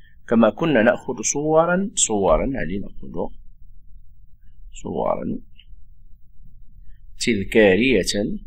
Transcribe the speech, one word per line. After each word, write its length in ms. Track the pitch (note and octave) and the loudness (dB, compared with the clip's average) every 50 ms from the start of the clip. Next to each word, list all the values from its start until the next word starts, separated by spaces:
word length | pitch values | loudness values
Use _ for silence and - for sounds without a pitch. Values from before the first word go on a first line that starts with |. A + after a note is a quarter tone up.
| - - - - - - | -20 -20 -20 -20 -4 0
كما 220 | A#2+ A2+ A#2 G#2+ | 4 6 6 6
كنا 340 | - - E3 E3 D3 A2+ G#2+ | 4 2 0 2 4 6 6
نأخذ 380 | A#2+ - - - - B2 - | 6 4 2 -2 -8 -8 -6
صورا، 680 | G#2+ - - C#3+ D3 D#3 D#3 D#3+ E3 E3+ F3+ F3+ G3 - - | -4 -4 -2 -2 0 2 4 4 4 4 2 0 0 -2 -2
صورا، 500 | - - - A2 G2+ F#2+ F2 D#2+ D#2 F#2 | -2 -2 0 2 2 4 4 4 4 4
هذه 340 | B2+ C#3 A2 - D#2 F#2 G2+ | 0 -2 -4 -4 -4 -4 -4
نأخذ 500 | F#2 - - - - C#2 C#2+ E2+ - - - - - - - - - - - - - - - - - - - - - - - - - - - - - - | -6 -6 -8 -10 -10 -8 -6 -6 -6 -6 -8 -10 -14 -16 -16 -16 -18 -16 -16 -16 -16 -16 -18 -18 -18 -18 -18 -18 -20 -20 -20 -18 -18 -18 -16 -16 -16 -14
صورا 680 | - - - - - C#2+ A1 - - - - - - - - - - - - - - - - - - - - - - - - - - - - - - - - - - - - - - - - - - - | -14 -10 -8 -6 -4 -4 -2 -2 -2 -2 -4 -6 -6 -8 -10 -14 -20 -20 -18 -18 -16 -16 -16 -16 -18 -18 -18 -18 -18 -18 -18 -18 -16 -16 -16 -14 -16 -16 -16 -18 -18 -14 -14 -14 -14 -14 -16 -16 -10 -6
تذكارية. 1200 | - - A#2 G2+ G2 - - A#2 G#2+ G2+ F#2 G2 A#2+ C3+ B2 F#2+ E2+ - - G2+ G#2+ D3+ G#3 G#3 - | -2 -2 -2 -2 -2 2 4 6 8 8 6 6 4 2 2 2 2 0 -2 -2 -2 -2 -4 -6 -8